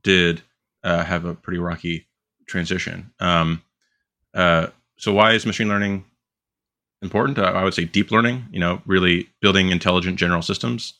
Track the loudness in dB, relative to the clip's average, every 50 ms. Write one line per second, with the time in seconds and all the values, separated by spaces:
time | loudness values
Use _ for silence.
0 | 0 2 4 4 4 2 0 -2 -8 _ _ _ _ _ _ _ -4 -2 -2 -2
1 | -2 -2 -4 -4 -4 -6 -10 -10 _ -8 -8 -6 -6 -6 -6 -6 -6 -6 -8 -8
2 | -10 _ _ _ _ _ _ _ _ -8 -6 -6 -4 -4 -4 -6 -6 -8 -10 -12
3 | -14 -18 _ -4 0 2 2 2 2 0 -2 -4 -8 _ _ _ _ _ _ _
4 | _ _ _ _ _ _ -2 2 4 4 4 4 2 -2 -6 _ _ _ _ _
5 | -2 2 4 6 6 6 4 4 2 -2 -2 -2 0 0 0 0 0 0 -2 -4
6 | -6 _ _ _ _ _ _ _ _ _ _ _ _ _ _ _ _ _ _ _
7 | -10 -4 -2 0 0 0 0 0 0 0 0 0 0 0 0 -2 -4 -2 -2 -2
8 | -2 0 2 2 2 2 -2 -4 -8 -10 -6 -4 -2 -2 -2 -4 -2 0 2 2
9 | 4 4 2 2 0 -6 _ _ 2 2 4 4 4 2 0 0 0 0 0 0
10 | 0 -2 -2 -2 0 0 0 -2 -2 -4 -6 -4 -4 -6 -6 -6 -8 -12 -16 _